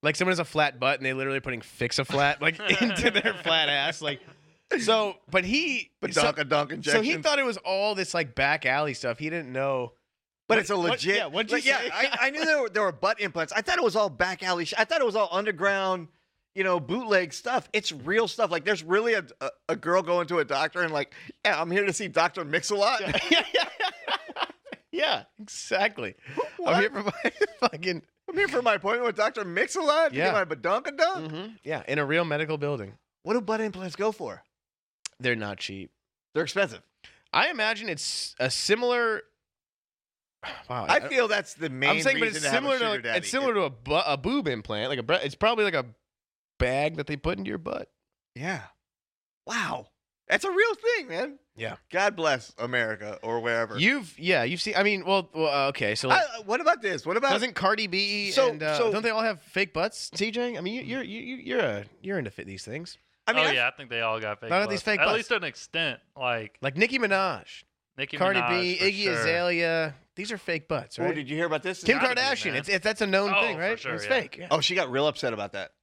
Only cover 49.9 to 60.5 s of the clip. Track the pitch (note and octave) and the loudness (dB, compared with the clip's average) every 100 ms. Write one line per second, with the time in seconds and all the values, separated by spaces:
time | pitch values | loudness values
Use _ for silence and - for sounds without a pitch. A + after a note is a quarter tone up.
49.9 | _ _ _ _ G3+ G4 F#4 A4+ G#4+ A4 | _ _ _ _ 0 2 2 2 2 0
50.9 | A#4 C4+ - C#4 C#4+ _ - A2 - _ | -2 -2 -6 -6 -8 _ -10 -10 -10 _
51.9 | F3 G3+ F3+ D#3+ C3 - - A#2+ B2+ A2+ | 2 2 2 0 0 -2 -8 -2 0 0
52.9 | G#2+ G#2 G2+ A2+ A#2 A#2 A#2 A2+ G#2+ F#3 | -2 -8 -8 -4 -2 0 0 0 2 2
53.9 | F3 F#3+ - E3+ F3 A#2+ E3+ - F#3 G3+ | 2 -4 -8 0 2 2 -2 -2 2 2
54.9 | G3+ F3 G3 F3+ D#3+ D#3+ C#3 C#3 C#3 G#2+ | 0 2 0 0 -2 2 2 2 0 0
55.9 | G#2+ C3 F#4+ D#4 - G3+ A#3+ D#4+ E4 G#3+ | 0 4 4 4 -4 -4 0 2 2 0
56.9 | E3 D#3 G3+ C4+ G#3+ B3 F#3 F#3+ G#3+ G#3+ | -4 -2 0 2 2 0 0 2 2 0
57.9 | F3+ G3+ G#3 G3+ A3 C4 D3+ D#3 D3+ A#3 | -2 -2 -2 -2 2 2 2 -2 2 2
58.9 | G#3 A3+ A3 A3+ F#3 - - G3 - F#3+ | 2 0 0 0 -2 -6 -2 -2 0 -2
59.9 | - - E3 G#3+ A3 A#3+ | -2 -10 -4 -2 -2 -4